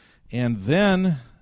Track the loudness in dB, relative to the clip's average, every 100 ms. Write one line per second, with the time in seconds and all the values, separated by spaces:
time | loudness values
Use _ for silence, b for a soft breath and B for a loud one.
0 | b b -10 -4 -2 -2 -2 2 2 2
1 | 0 -2 B B